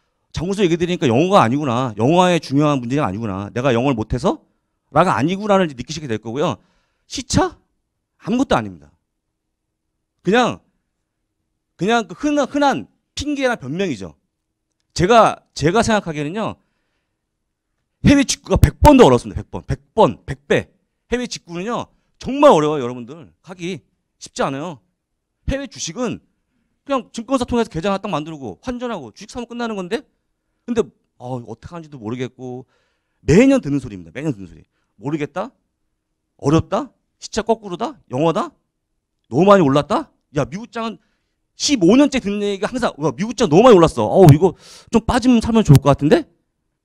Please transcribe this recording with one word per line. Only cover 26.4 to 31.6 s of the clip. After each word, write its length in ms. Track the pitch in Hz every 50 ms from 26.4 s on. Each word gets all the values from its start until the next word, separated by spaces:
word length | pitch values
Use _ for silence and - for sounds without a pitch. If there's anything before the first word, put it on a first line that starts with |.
| _ _ _ _ _ _ _ _ _
그냥 240 | - 277 254 196 _
증권사 320 | - 233 220 233 269 247 247
통해서 240 | - 247 233 226 -
계좌 200 | - 160 - 202
하나 80 | 196
딱 120 | 190 190 208
만들고 500 | 170 147 151 165 160 143 135 107 85 -
환전하고 500 | - 262 247 240 247 240 220 170 131 110
주식 180 | - - 202 -
사면 180 | - 254 233
끝나는 280 | - 233 240 240 226 220
건데? 260 | 190 180 170 214 302 254 _ _ _ _ _ _ _ _ _ _ _ _
근데, 160 | - 240 226 - 113 - _ _ _ _
어, 200 | - 123 127 127
어떻게 300 | 123 117 95 113 -